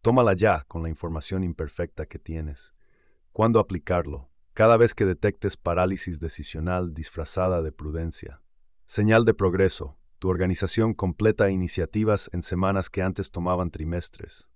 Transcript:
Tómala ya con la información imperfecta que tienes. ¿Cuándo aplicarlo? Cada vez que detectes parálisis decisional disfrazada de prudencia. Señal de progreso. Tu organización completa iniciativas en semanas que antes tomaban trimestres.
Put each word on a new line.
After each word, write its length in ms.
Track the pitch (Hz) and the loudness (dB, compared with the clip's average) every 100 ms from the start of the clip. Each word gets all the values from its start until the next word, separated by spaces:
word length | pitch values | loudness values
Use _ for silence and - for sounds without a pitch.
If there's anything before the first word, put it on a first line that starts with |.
Tómala 320 | 117 127 113 | 4 4 4
ya 300 | 92 107 80 | 4 4 2
con 180 | - 82 | -2 -6
la 60 | 82 | -6
información 560 | 80 85 80 - 92 | -6 -6 -8 -6 -4
imperfecta 600 | 90 78 78 - 85 - 90 | -4 -4 -8 -6 -8 -8 -12
que 120 | - | -12
tienes. 560 | - 80 76 69 - _ _ _ _ _ _ | -10 -8 -8 -12 -18 _ _ _ _ _ _
¿Cuándo 280 | - 113 113 | 2 4 4
aplicarlo? 720 | - 95 - 90 76 71 - _ _ | 2 -4 -2 -2 -2 -10 -14 _ _
Cada 240 | - 110 113 | 4 6 8
vez 180 | 117 | 4
que 120 | - 98 | 4 0
detectes 500 | 90 104 - 101 - | 2 -2 -2 -6 -4
parálisis 640 | - 85 92 95 - 78 | -2 0 0 -2 -8 -8
decisional 720 | 82 - 78 78 82 90 90 | -10 -10 -10 -6 -4 -2 -4
disfrazada 720 | 78 78 - 78 - 92 87 | -8 -10 -10 -8 -2 0 0
de 100 | 78 | -4
prudencia. 680 | - 76 80 82 - - 71 _ _ _ _ | -8 -8 -6 -8 -10 -16 -18 _ _ _ _
Señal 400 | - - 107 113 | -8 0 4 6
de 80 | 113 | 6
progreso. 640 | 104 95 92 95 - - - _ _ | 2 2 4 2 0 -10 -14 _ _
Tu 100 | 92 | -2
organización 640 | 90 92 90 95 - 113 | 0 0 0 -2 0 0
completa 580 | 107 95 80 107 107 101 | 0 -4 2 0 4 2
iniciativas 800 | 95 90 - 82 104 107 104 - | 2 -2 -4 -4 0 0 0 -2
en 100 | 87 | -8
semanas 480 | - 90 95 98 - | -4 -2 0 0 -4
que 120 | - | -4
antes 280 | 92 92 95 | -4 -4 -8
tomaban 400 | - 87 90 87 | -4 -2 -2 -4
trimestres. 760 | - 80 87 - - - - _ | -6 -6 -6 -8 -16 -18 -18 _